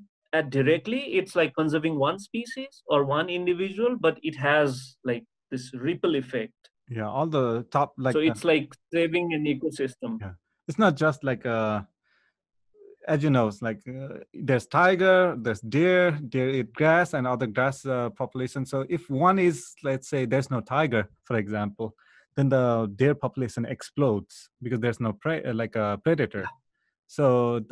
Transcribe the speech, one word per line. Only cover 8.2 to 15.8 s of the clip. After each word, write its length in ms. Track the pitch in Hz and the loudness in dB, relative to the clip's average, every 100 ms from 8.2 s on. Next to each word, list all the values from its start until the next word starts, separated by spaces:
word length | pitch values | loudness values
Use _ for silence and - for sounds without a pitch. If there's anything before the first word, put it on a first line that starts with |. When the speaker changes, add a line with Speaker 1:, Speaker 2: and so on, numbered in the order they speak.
| 156 | 0
Speaker 1:
it's 180 | - | 0
like 300 | 170 156 147 - _ | 0 0 0 -14 _
saving 400 | 165 165 175 175 | -2 0 0 -2
an 120 | 156 | -2
ecosystem. 720 | 151 135 156 143 131 - 120 113 | -2 -2 -4 -4 -6 -6 -8 -8
Speaker 2:
Yeah. 120 | 101 90 _ _ - | -8 -14 _ _ -10
It's 120 | 160 | 2
not 180 | 208 139 | 2 4
just 260 | 156 147 | 0 0
like, 220 | 139 120 123 | -4 -4 -2
uh, 360 | 113 110 107 98 _ _ _ _ _ _ _ _ _ - - - | 0 0 -2 -6 _ _ _ _ _ _ _ _ _ -20 -16 -2
as 140 | 156 | 0
you 80 | 147 | 4
know, 180 | 131 110 | 4 4
it's 140 | 101 | 0
like, 180 | 117 104 - | -6 -6 -10
uh, 300 | 131 135 - - | -14 -12 -14 -16
there's 340 | - 143 123 - | -12 0 0 2
tiger, 680 | 147 180 185 190 185 180 131 | 2 4 4 6 6 4 0
there's 240 | 113 107 | -4 -4
deer, 520 | 117 135 | -2 0